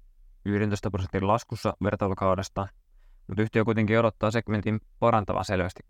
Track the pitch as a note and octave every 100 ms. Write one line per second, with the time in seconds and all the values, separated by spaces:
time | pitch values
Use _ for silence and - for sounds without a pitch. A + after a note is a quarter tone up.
0 | - - - - G2+ G2+ G#2 G2+ G#2+ F#2+
1 | F#2+ F#2+ G2 A2+ - A2+ G#2+ - G2+ G2
2 | G2 F#2 F#2+ F#2 F#2 - G2 - _ -
3 | - - - G2 G#2+ A#2 A2 A2 G#2 A2+
4 | A2+ - G#2+ A#2 - G#2+ G#2+ G#2+ - -
5 | A#2+ A2+ F#2+ F#2+ F#2+ F#2 F2+ - -